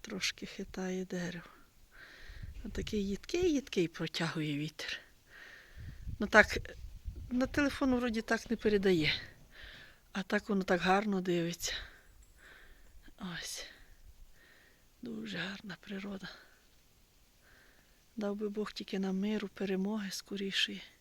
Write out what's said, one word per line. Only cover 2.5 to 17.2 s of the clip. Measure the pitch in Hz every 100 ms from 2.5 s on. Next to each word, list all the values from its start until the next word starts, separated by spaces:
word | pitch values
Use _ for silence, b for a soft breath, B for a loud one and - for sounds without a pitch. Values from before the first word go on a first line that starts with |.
| -
Отакий | 214 202 - 214 196
їдкий, | 196 - 349 359
їдкий | 294 - - 165
протягує | - 160 - 165 160 151 143
вітер. | 151 - - - - - - B B B B B B B B -
Ну | 214
так, | 214 - - - - - - - - -
на | 247 254
телефон | - 285 - 269
вроді | 247 247 220
так | 220 226 -
не | 220
передає. | 220 208 196 180 151 - B B B B B B B B B
А | 196
так | 185 208 202
воно | 196
так | 185 180
гарно | 175 196 214 196
дивиться. | 180 175 170 175 - - B B B B - - B B B B B B B -
Ось. | 185 170 - - - B B B B - - b b b b b b -
Дуже | 233 220 220 180
гарна | 175 196 208 165
природа. | - 196 202 196 175 B B B B B - _ - _